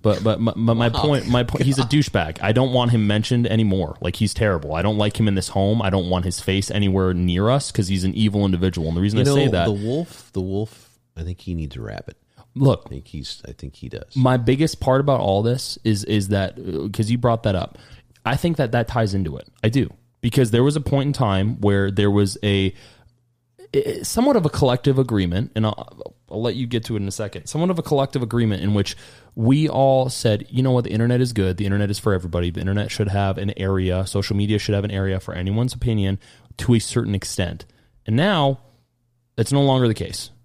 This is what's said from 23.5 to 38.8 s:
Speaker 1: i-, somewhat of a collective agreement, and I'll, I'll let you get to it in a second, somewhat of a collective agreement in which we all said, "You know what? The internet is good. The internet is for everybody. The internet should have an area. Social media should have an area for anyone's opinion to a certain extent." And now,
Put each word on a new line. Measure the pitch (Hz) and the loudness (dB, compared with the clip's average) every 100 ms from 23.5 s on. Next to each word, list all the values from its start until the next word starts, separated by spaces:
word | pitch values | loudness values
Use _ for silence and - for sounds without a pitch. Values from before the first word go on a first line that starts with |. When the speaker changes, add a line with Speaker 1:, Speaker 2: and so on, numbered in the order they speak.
| _ - | _ -4
Speaker 1:
i-, | 143 - - | -2 -2 -6
somewhat | - - 269 247 | -4 0 4 4
of | 156 | 2
a | |
collective | - 135 123 143 131 | 2 2 4 2 2
agreement, | 127 107 90 90 123 113 | 2 2 2 0 -2 0
and | 110 | -2
I'll, | - - - - _ _ | -2 -12 -16 -18 _ _
I'll | 101 | -4
let | 117 113 | -4 -4
you | 120 | -4
get | 117 - | -4 -2
to | 107 | -4
it | |
in | 98 | -4
a | |
second, | - 104 90 - | -6 -10 -10 -8
somewhat | 151 180 | -2 0
of | 170 | -2
a | |
collective | - 143 139 135 | 0 0 0 -2
agreement | 117 120 113 98 | -2 2 2 0
in | 101 | 0
which | 104 98 - - - - - | 0 0 -6 -18 -20 -18 -2
we | 113 139 156 | 2 4 2
all | - 135 131 127 | 2 4 4 0
said, | - 117 107 - | 0 0 0 -2
"You | 123 | 0
know | 131 | 2
what? | 127 | 2
The | - | 0
internet | 110 117 123 | 0 2 2
is | 127 | 0
good. | 113 92 90 | 0 0 0
The | 101 | 0
internet | 101 101 | 0 0
is | 101 | 0
for | 110 | 0
everybody. | 92 87 87 87 | 0 0 -2 -2
The | 85 | -2
internet | 92 101 104 | -2 -2 -4
should | - 104 | -2 0
have | 101 98 95 | 0 0 -2
an | 98 - | -4 -4
area. | 95 95 92 90 95 | -2 0 0 0 -2
Social | 101 - 101 | -4 -2 0
media | 101 104 | 0 0
should | - 101 | 0 -2
have | |
an | 104 | 0
area | 98 95 95 | -2 -2 -2
for | - | -6
anyone's | 87 92 107 127 | -6 -2 0 -2
opinion | 123 120 110 98 98 - - _ - | -2 -2 0 0 -2 -8 -20 _ -6
to | - 117 | 2 2
a | |
certain | - 123 107 98 | 2 -4 -2 -4
extent." | - - 85 - - _ _ _ - | -4 -4 -4 -6 -16 _ _ _ -2
And | 113 | 0
now, | 190 180 139 131 - _ | 2 2 0 -2 -10 _